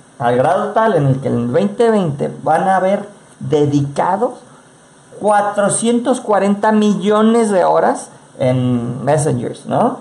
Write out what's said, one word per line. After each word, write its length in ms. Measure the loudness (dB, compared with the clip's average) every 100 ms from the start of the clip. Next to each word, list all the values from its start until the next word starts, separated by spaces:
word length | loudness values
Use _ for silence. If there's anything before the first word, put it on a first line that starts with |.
| -18 -4
al 160 | 0 2
grado 320 | 2 0 0
tal 260 | 0 2
en 140 | 2 2
el 120 | 0
que 60 | -2
en 60 |
el 140 | -2 0
veinte 420 | 0 0 0 2
veinte 420 | 2 0 -2 -6 -6
van 240 | -2 0 2
a 80 | 0
haber 320 | 0 -2 -4 -18 -20 -14
dedicados 920 | -2 0 2 0 -2 -2 -2 -2 -2 -6 -20 -20 -20 -20 -20 -20 -20 -6
cuatrocientos 1000 | 0 2 0 0 -2 0 0 0 0 -2
cuarenta 500 | 0 0 2 0 2
millones 800 | 2 2 0 0 2 4 2 2
de 140 | 2
horas 460 | 2 2 2 -2 -6 -20 -16 -4
en 680 | 0 0 0 -2 -4 -6
messengers, 600 | -2 0 0 -2 -4 -10 -6
¿no? 320 | -2 -2 -4